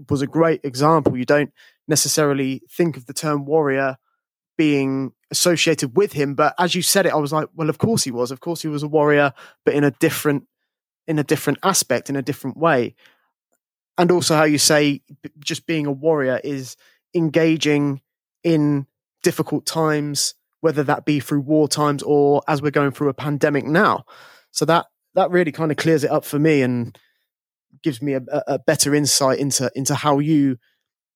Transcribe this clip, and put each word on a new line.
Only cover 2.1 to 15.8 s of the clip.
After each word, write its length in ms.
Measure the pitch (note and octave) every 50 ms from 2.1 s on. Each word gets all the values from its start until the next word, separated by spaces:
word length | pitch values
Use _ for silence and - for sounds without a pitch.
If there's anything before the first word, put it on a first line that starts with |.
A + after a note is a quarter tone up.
| - D#3+ D3+ C#3+ C#3 C#3 C3+ C3 C3+ B2 - _
think 280 | - - F3 E3+ C#3
of 80 | C3+ A#2+
the 80 | - C#3
term 320 | - - D3+ D3 C#3+ C#3
warrior 520 | C#3 D#3 D#3+ D3+ C#3 C3+ C3+ C3+ C3 C3 - _ _ _ _ _ _ _ _ _ _ _
being 540 | - D#3+ D3+ D3 C#3 C3+ C3+ C3+ C3+ C3+ A#2+ - _ _ _
associated 680 | D#3 - - F3+ F3 - - E3 D#3 - D3+ B2+ A2+
with 160 | F#3+ G#3 - -
him, 200 | D#3 C#3 C#3+ C#3
but 220 | C3+ D3+ - -
as 160 | - F3+ E3+ E3+
you 80 | F#3
said 240 | D#3+ - E3+ G3 F3+
it, 80 | D#3 A#2
I 40 |
was 160 | D3+ D3 C#3 D#3
like, 140 | D#3 D3 - _
"Well, 160 | D3+ D#3+ D#3
of 80 | D3
course 260 | - - G#3+ A#3 G#3 -
he 80 | C#3+
was. 200 | A#2 A#2+ B2 A#2+
Of 80 | C3+ -
course 220 | - E3+ E3 -
he 80 | - D#3
was 120 | D3 C#3+
a 60 | D3+
warrior, 460 | D3 D3+ D#3 D3 D3+ D3 D3 C#3+ C#3 - - - - _ _ _
but 80 | D3+ -
in 100 | D3 C#3+
a 80 | C#3+
different, 560 | - - E3 D#3+ - - - D3+ C#3+ C#3 - _ _ _ _ _ _ _ _ _ _ _ _
in 140 | - D#3+ D3+
a 40 | C#3+
different 360 | - D#3 - - D3 C#3 - -
aspect, 460 | F#3+ F3+ - - - B2+ A2+ - -
in 60 | C#3
a 60 | C#3
different 360 | C3 D3 C#3 - - C3+ A2+
way." 380 | C#3 D#3+ E3 D3+ - A#2+ G2 - _ _ _ _ _ _ _ _ _ _ _ _ _ _ _ _ _ _ _ _
And 140 | - F3 F3
also 240 | F3+ E3+ - - D#3+
how 100 | D3+ D#3+
you 120 | D#3 D3
say 440 | C3+ - - D#3 D3 D3+ C#3+ C#3+ - - _ C#3+ -
b-, 80 | - C#3+ - D3+
just 280 | C#3+ - E3 - -
being 180 | - E3 D#3